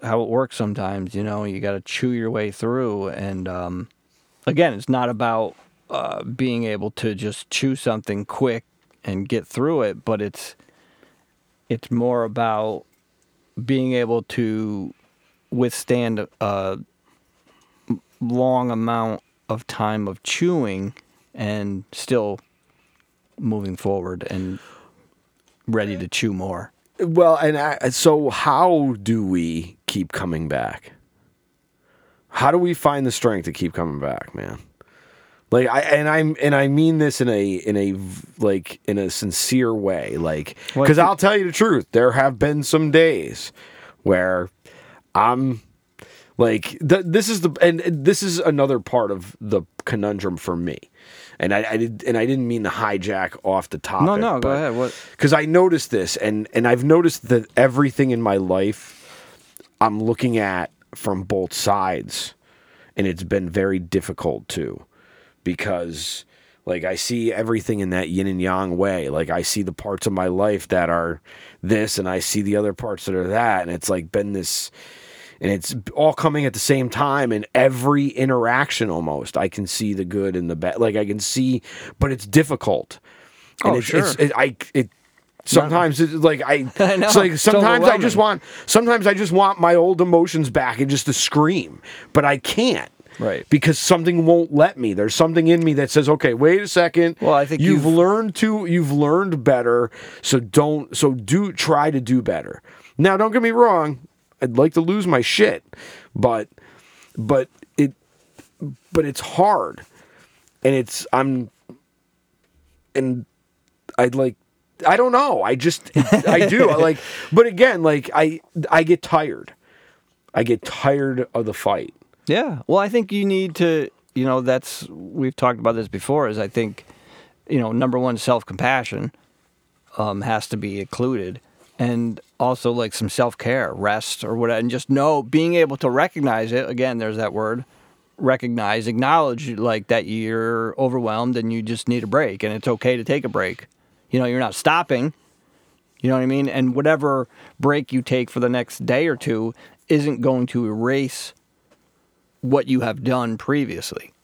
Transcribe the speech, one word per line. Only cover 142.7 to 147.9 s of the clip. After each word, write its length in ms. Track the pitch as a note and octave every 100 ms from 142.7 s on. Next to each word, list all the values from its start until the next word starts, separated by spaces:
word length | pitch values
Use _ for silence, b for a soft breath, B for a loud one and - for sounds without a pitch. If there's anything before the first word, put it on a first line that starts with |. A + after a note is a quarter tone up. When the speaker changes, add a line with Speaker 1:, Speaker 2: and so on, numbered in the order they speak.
| A2+ B2+ B2
Speaker 1:
to 80 |
take 220 | A2+ C#3+ B2+
a 40 |
break. 380 | G2+ F#2 - - _ _ _ _
You 80 | B2+
know, 60 | B2
you're 140 | B2
not 160 | A#2 G2
stopping. 580 | D#3 E3 E3+ B2+ D3 - _ _ _ _ _ _ _ _
You 100 | C3
know 60 | C3
what 60 |
I 40 | C3
mean? 200 | C3+ C#3
And 260 | C3 B2+ B2
whatever 520 | D3+ D#3 D3 C3+ B2+ B B B
break 320 | C3+ D3 C3